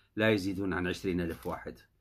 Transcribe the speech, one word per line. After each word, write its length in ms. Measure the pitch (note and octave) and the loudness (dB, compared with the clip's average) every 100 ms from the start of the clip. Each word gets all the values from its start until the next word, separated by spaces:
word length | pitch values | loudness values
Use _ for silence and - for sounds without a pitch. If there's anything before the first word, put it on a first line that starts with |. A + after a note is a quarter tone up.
| _ - | _ 2
لا 140 | A2 | 4
يزيدون 420 | G#2+ F#2 F#2 G2 | 4 2 -2 0
عن 140 | F2 F2+ | 0 0
عشرين 340 | F2+ G2 F2+ | -2 0 0
ألف 260 | E2+ D#2+ F2 | -2 -4 -6
واحد 320 | E2 - - - _ | -6 -10 -14 -20 _